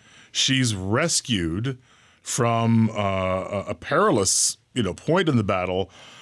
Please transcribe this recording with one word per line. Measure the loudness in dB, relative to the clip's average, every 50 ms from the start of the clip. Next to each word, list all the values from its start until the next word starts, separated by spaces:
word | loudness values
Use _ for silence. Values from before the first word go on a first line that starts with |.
| _ -20 -20 -20 -18 -8
she's | -4 -2 0 2 2 2 2 0 0
rescued | -2 -2 0 0 2 2 0 -2 -2 -2 -2 -2 0 0 -2 -2 -2 -4 -4 -6 -8 _ _ _ _ _ _ _ _
from, | -12 -6 -2 0 2 2 2 2 2 4 4 4 4 2
uh, |
a, | 0 0 -2 0 0 0 0 0 -2 -2 -4 -4 -6 -6 -6 -6
a | -10
perilous, | -10 -6 -2 0 2 2 4 2 2 2 0 0 0 0 -2 -4 -6 _ _ -4
you | -2
know, | -2 -2 -4
point | -4 -2 0 0 0 2 2
in | 2
the | 2 2
battle | 0 0 -2 -2 -2 -2 -2 -4 -4 -8 -20 -20 -20 -20 -20